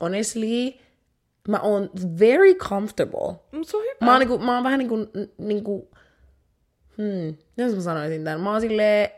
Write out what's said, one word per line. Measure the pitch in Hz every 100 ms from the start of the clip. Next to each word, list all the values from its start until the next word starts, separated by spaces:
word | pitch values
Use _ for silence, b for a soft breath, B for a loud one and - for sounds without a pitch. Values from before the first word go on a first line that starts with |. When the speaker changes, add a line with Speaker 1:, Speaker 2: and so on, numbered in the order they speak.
Speaker 1:
honestly, | 170 196 214 233 220 240 254 - b b _ _ _ _ -
mä | 208
oon | 214 202 196 185 180 165
very | 220 294 392 370
comfortable. | - 202 311 - 147 - - 175 _
Speaker 2:
Mut | 302 330
se | 427
on |
hyvä. | 466 539 240
Speaker 1:
Mä |
oon | 254
niinku, | 247 233
mä | 240 247
oon |
vähän | 262 269
niinku, | 240 220
n-, | 208 196 - -
niinku, | 214 208 208 196 - _ b b b _ _ _ _ _ _ -
hmm, | 208 190 156 156 _ -
miten | 247 196
mä |
sanoisin | 175 160 151 160
tän? | 156 156
Mä | 202
oon | 214
silleen | 226 214 214 208 202